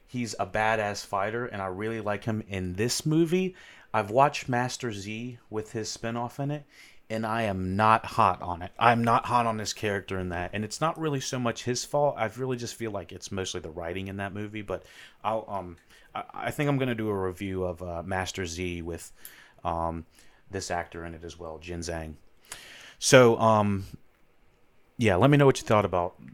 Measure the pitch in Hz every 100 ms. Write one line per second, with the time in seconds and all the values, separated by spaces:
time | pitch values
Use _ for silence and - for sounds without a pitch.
0 | _ 123 117 - 98 101 110 110 104 101
1 | - 101 98 113 123 104 95 92 110 113
2 | 104 101 107 107 104 95 92 90 117 -
3 | 151 156 165 180 185 185 - - - 107
4 | 101 113 143 143 - 123 123 - 123 104
5 | 98 107 123 120 - 107 107 113 107 -
6 | 117 117 120 - 139 147 143 - - -
7 | - 110 113 113 113 95 92 95 110 113
8 | - - 104 90 - 87 90 - 117 117
9 | 117 123 - 123 117 110 104 - 107 101
10 | 98 95 92 87 90 101 107 - 156 160
11 | 160 139 - 131 120 113 - 123 - 147
12 | 147 - 110 110 131 127 117 - 113 101
13 | 85 92 - 98 92 92 87 80 85 90
14 | 95 98 98 95 104 107 98 90 - -
15 | - - 104 110 107 101 90 85 _ -
16 | - - - - 107 120 143 143 131 117
17 | 110 101 95 90 101 95 92 87 90 85
18 | 87 92 92 - 92 82 90 87 85 82
19 | - - - - - - 85 82 82 82
20 | 82 _ - - - 95 - 87 85 85
21 | 85 82 85 80 85 80 82 87 82 82
22 | 80 78 - - - - - - - -
23 | - 135 120 113 113 110 104 98 98 -
24 | - _ _ _ _ _ _ _ _ -
25 | 113 90 127 143 139 127 - 107 98 90
26 | 87 - -